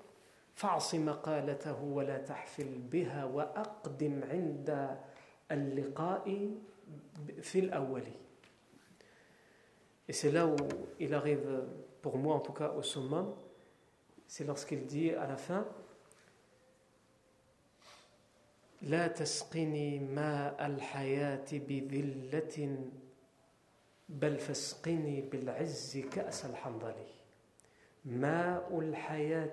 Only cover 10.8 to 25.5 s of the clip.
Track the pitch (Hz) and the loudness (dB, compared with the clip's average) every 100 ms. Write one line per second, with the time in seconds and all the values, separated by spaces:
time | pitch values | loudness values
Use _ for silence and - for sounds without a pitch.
10.8 | - - 147 147 151 139 135 131 123 - | -6 -4 0 2 4 2 2 -2 -2 -8
11.8 | - - 143 131 151 143 - 143 151 147 | -14 -8 -2 2 4 2 2 -2 -2 0
12.8 | - 147 131 160 202 - - - - - | -2 -2 0 0 0 -4 -14 -20 -20 -20
13.8 | _ _ _ - - - 143 139 - 143 | _ _ _ -20 -14 -6 -4 -2 -2 -4
14.8 | 127 143 165 - 135 135 - 185 220 - | -2 2 2 2 0 -2 0 0 -2 -6
15.8 | - - - - - - - - - _ | -16 -20 -20 -20 -20 -20 -20 -20 -20 _
16.8 | _ _ _ _ _ _ _ _ _ _ | _ _ _ _ _ _ _ _ _ _
17.8 | - - - - _ _ _ _ - - | -20 -20 -20 -20 _ _ _ _ -20 -6
18.8 | 147 160 170 - 147 - - 160 156 151 | 2 4 4 2 0 -2 -2 0 2 2
19.8 | 147 143 135 139 151 143 143 - 147 139 | 0 0 0 0 2 2 0 0 -2 -2
20.8 | - 139 135 139 143 135 - 147 135 139 | -4 -2 2 2 2 0 -2 -4 -2 -2
21.8 | 135 139 139 135 131 151 156 156 143 135 | 0 0 0 -2 -2 -2 -2 -2 -2 -2
22.8 | 131 139 - - - _ _ _ _ _ | -6 -10 -18 -20 -20 _ _ _ _ _
23.8 | _ _ - 143 151 - - 139 - - | _ _ -8 2 2 2 -2 -4 -4 -4
24.8 | 165 165 151 139 135 135 127 | 0 0 0 -2 -2 -2 -2